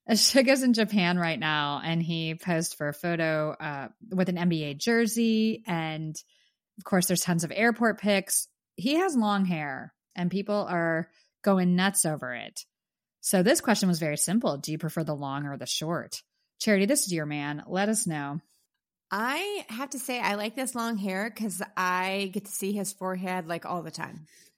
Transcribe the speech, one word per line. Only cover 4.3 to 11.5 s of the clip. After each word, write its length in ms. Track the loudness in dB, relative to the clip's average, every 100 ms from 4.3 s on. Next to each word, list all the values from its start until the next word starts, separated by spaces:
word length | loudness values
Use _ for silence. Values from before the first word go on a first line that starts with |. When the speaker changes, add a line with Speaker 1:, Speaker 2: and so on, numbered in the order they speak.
| 2
Speaker 1:
N 100 | 2
B 160 | 2
A 100 | -2
jersey. 880 | -4 0 2 2 2 2 4 2 0 -4
And, 500 | -2 -2 -4 -6 -10 -14 _ _ _ _ -18
of 60 |
course, 220 | 0 2 2
there's 160 | 0
tons 220 | 2 0
of 80 | 0
airport 460 | 2 2 4 0 2
pics. 480 | 2 2 2 -2 -4 _ _ -4
He 180 | 0 2
has 180 | 2
long 300 | 2 2 2
hair, 480 | 2 0 -4 -8 -10 _ _ -4
and 140 | -2
people 360 | -2 -2 -2 0
are 420 | 0 0 0 -4 _ _ _
going 340 | 2